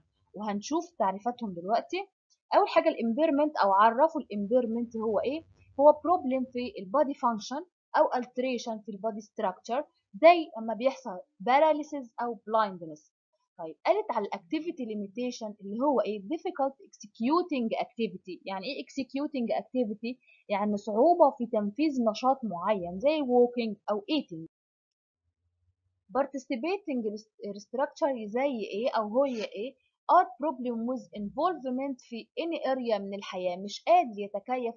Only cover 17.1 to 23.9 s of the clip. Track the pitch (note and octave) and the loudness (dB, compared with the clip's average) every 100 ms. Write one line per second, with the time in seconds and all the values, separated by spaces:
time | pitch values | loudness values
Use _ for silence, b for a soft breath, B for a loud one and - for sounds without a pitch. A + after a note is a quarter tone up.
17.1 | - A#3 E4 F4+ C#4 A3+ - - - A3 | -4 0 2 0 -2 -2 -4 -6 -4 -4
18.1 | F3+ - F3+ F#3 F#3+ F#3+ C#4 C#4 - C4 | -6 -14 -14 -10 -8 -8 -10 -10 -8 -6
19.1 | C4+ D4 C4+ A#3 - G3+ B3+ A3+ G#3+ A#3 | -4 -4 -2 -2 -2 -2 -2 -2 -2 -8
20.1 | B3+ b b b G3+ G#3 G3+ A3+ G#3 D4+ | -10 b b b -2 0 -2 -2 4 6
21.1 | F4 D4 C4+ A#3 A3 G3+ G#3 D#4+ C4 A3+ | 8 6 4 -2 -2 -2 0 0 2 0
22.1 | G#3 B3+ C4+ A3 E3+ F#3 G#3+ F3 F#3 C4 | 2 2 0 -2 -4 -2 -2 -2 0 2
23.1 | D#4 C4 B3 A#3+ A#3+ A3+ G3+ - | 2 4 6 6 2 -4 -6 -4